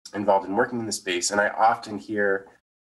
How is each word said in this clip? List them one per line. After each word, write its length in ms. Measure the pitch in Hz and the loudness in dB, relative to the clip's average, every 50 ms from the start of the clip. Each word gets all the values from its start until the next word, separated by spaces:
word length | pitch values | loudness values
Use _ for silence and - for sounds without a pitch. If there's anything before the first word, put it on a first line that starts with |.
| - - - | -16 -10 -8
involved 320 | 101 101 104 98 95 90 | -2 2 4 4 2 2
in 120 | 92 98 | 0 0
working 240 | 113 127 - 127 117 | 0 0 0 -2 -4
in 40 | 110 | -4
the 60 | 104 | -4
space. 400 | 98 - - - 90 87 - - | -6 -6 -4 -4 -2 -2 -2 0
And 80 | 101 104 | 0 0
I 80 | 104 98 | 0 0
often 460 | - - 113 104 - - - 110 107 | 2 2 4 4 4 2 -4 -8 -10
hear, 500 | 95 - - 110 104 101 98 98 98 - - - _ _ _ _ _ _ _ _ | -10 -8 -6 -2 0 2 2 0 0 -4 -10 -20 _ _ _ _ _ _ _ _